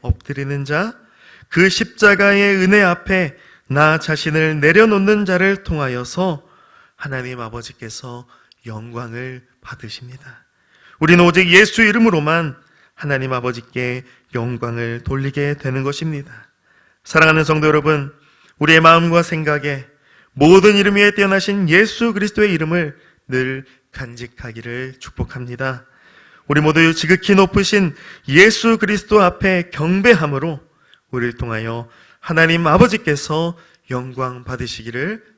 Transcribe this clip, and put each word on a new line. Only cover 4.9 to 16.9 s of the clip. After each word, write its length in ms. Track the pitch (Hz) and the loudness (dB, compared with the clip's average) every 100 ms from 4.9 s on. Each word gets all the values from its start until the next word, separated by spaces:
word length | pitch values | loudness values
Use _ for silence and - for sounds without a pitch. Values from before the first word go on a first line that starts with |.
| 202 196 208 | 2 2 0
자를 380 | 196 180 190 196 | 0 0 0 -2
통하여서 840 | - 160 135 123 123 - 185 147 _ _ _ _ _ - | -4 -4 -4 -6 -8 -4 -4 -4 _ _ _ _ _ -16
하나님 440 | 143 131 127 123 | -10 -10 -10 -10
아버지께서 880 | 113 117 113 - 113 - 131 120 127 _ _ _ 117 | -12 -12 -16 -16 -16 -16 -16 -18 -20 _ _ _ -16
영광을 800 | 107 117 117 120 117 127 127 _ _ | -16 -14 -14 -12 -12 -14 -16 _ _
받으십니다. 840 | - 135 113 - 123 131 - - _ _ _ _ _ - | -20 -18 -16 -18 -20 -20 -20 -20 _ _ _ _ _ -2
우리는 260 | 151 175 | 4 6
오직 240 | 175 170 180 | 6 4 4
예수 340 | 180 214 - | 6 4 2
이름으로만 720 | 220 214 226 170 147 165 156 - _ _ _ | 2 2 2 2 0 -2 -4 -10 _ _ _
하나님 380 | - 147 135 131 | -12 -6 -4 -4
아버지께 720 | 127 123 120 117 127 123 123 123 _ _ | -6 -6 -8 -10 -8 -6 -8 -12 _ _
영광을 680 | 123 117 120 120 117 117 117 | -8 -6 -6 -8 -8 -8 -8
돌리게 500 | - 135 135 147 143 143 | -8 -6 -6 -4 -6 -6
되는 260 | 135 131 | -6 -6
것입니다. 640 | 131 143 160 147 139 - - _ _ _ _ | -6 -6 -8 -8 -12 -20 -20 _ _ _ _